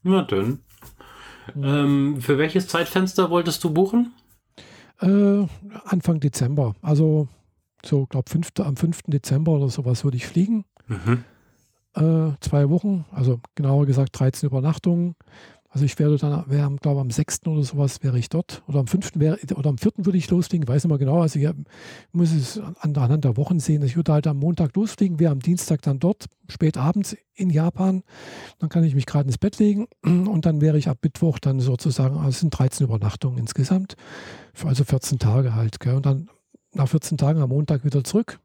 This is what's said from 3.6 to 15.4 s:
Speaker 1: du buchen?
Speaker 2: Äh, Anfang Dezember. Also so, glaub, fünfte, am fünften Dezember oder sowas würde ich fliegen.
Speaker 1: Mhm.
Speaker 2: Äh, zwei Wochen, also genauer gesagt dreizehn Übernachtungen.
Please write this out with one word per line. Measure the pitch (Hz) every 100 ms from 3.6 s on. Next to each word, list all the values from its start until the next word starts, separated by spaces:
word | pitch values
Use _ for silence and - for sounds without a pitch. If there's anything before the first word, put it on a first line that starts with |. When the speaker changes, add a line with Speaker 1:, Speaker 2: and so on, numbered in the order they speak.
Speaker 1:
du | 175
buchen? | 156 196 233 240 - _ _ _ - - - - _
Speaker 2:
Äh, | 180 202 202 202 190 - 202 -
Anfang | - 185 175 160
Dezember. | 139 - 127 147 120 101
Also | 160 151 156 156 143 - _ _ _ _
so, | - 143
glaub, | 131 131 -
fünfte, | 160 170 -
am | 156 131
fünften | 165 - -
Dezember | 143 - 139 160
oder | 151 139
sowas | 131 127 120
würde | 143 123
ich |
fliegen. | - 170 196 220 - _ -
Speaker 1:
Mhm. | 101 92 120 - _ _ _ _ _ _
Speaker 2:
Äh, | - 160 160 160 143
zwei | - 143 143
Wochen, | 170 208 190 151
also | - 127 120 -
genauer | - 139 139
gesagt | 139 131 135 -
dreizehn | 131 - 147
Übernachtungen. | 131 143 160 180 170 175 165 _ -